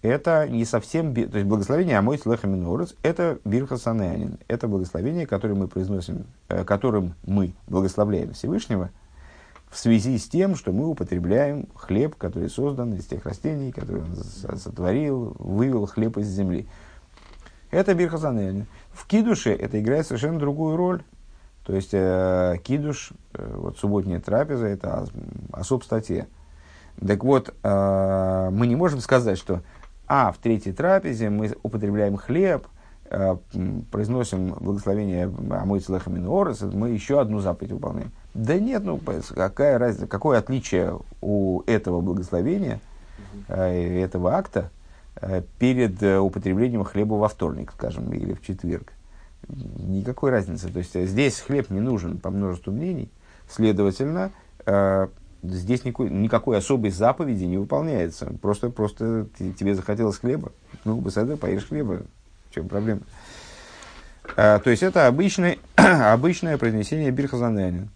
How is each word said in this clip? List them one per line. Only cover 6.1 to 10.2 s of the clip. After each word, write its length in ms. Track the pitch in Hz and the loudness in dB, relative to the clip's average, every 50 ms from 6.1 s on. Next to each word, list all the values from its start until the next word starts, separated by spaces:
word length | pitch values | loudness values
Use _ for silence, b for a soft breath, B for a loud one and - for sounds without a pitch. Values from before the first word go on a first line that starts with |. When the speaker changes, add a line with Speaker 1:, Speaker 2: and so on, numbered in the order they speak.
| 90 87 - - - - _ _ | -8 -8 -8 -12 -18 -20 _ _
Speaker 1:
э, 160 | 92 90 92 | -4 -4 0
которым 500 | 90 101 101 - 131 110 104 92 90 87 - - | 0 0 2 2 2 2 2 0 0 -6 -10 -6
мы 260 | - 98 101 95 90 90 - - - | 0 2 2 2 0 -2 -10 -10 -2
благословляем 640 | - 92 95 95 - - 104 104 101 87 - - | 0 0 0 2 2 2 2 2 2 -2 -2 -4
Всевышнего 560 | - - - 135 170 220 226 - 113 95 90 92 b b b b b b b b b b b b b b b - | -8 -6 -4 -2 -2 -4 -2 -2 -2 -2 -2 -4 b b b b b b b b b b b b b b b -18
в 100 | - - | -16 -2
связи 400 | - 120 113 110 98 127 131 | 4 4 4 6 4 2 -2
с 80 | 110 | -2